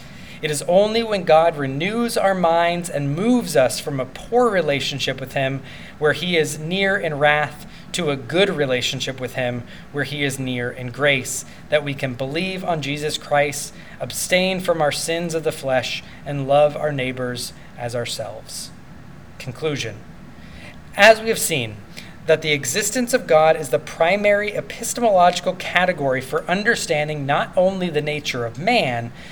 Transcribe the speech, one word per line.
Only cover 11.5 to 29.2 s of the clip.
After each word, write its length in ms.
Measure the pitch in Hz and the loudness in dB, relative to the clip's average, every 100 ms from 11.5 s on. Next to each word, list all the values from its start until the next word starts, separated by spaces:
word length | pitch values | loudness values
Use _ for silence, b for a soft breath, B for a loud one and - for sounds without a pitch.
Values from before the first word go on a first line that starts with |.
| B B | B B
that 140 | 151 | 0
we 100 | 143 | 2
can 200 | 139 131 | -4 -4
believe 500 | 120 135 156 190 190 | -4 -4 -4 -4 -4
on 180 | 190 165 | -2 -2
Jesus 360 | 135 147 147 - | -2 -4 -4 -4
Christ, 560 | - 147 147 139 - - B B | 0 2 2 -2 -10 -14 B B
abstain 580 | 127 - - 180 185 185 | -8 -6 0 2 2 0
from 220 | 185 165 | 0 2
our 100 | 147 | 2
sins 420 | - - 165 175 | 0 -2 -2 -2
of 120 | 160 156 | -2 -2
the 60 | |
flesh, 500 | - 135 131 123 - - B 143 | -2 0 0 0 -6 -10 B -8
and 220 | 143 135 | -4 4
love 280 | 143 147 - | 6 6 4
our 160 | 151 | -2
neighbors 600 | 143 127 127 123 120 - - B - | -2 -2 -4 -4 -6 -8 -12 B -10
as 180 | 120 120 | -6 -4
ourselves. 760 | 117 - 104 110 - - - - - - - - - - | -4 -6 -8 -10 -12 -12 -12 -16 -18 -18 -18 -18 -18 -14
Conclusion. 560 | 131 120 156 131 110 104 - - - B B B B B - - | -12 -6 -4 -2 -6 -10 -16 -18 -18 B B B B B -4 6
As 240 | 208 220 | 8 8
we 80 | 226 | 4
have 100 | 208 | -2
seen, 380 | - 151 113 104 - B B B - | 0 -2 -4 -8 -14 B B B 2
that 160 | 156 | 2
the 100 | 156 | 2
existence 600 | 143 - 196 220 254 240 | 0 0 -2 -2 -2 0
of 140 | 254 - | 0 4
God 280 | 156 160 156 | 6 6 4
is 140 | 147 | 2
the 100 | 151 | -2
primary 720 | - - 165 202 208 202 208 | -2 0 2 4 4 2 0
epistemological 1000 | - - - 226 - 233 185 175 175 185 | -6 -8 -8 -6 0 4 6 6 4 -2
category 680 | 175 - 180 180 151 139 127 | -4 0 2 2 0 0 0
for 220 | 127 151 - | -2 -4 0
understanding 760 | 190 214 - - 151 151 151 135 | 0 2 0 0 0 -2 -2 0
not 280 | 139 135 190 | 0 0 2
only 320 | 185 190 180 | 2 2 -2
the 120 | 147 | -2
nature 440 | 147 151 - 127 117 | -2 -4 -4 -4 -4
of 120 | 131 | -2
man, 560 | 190 240 143 120 117 - | 2 2 2 -2 -4 -10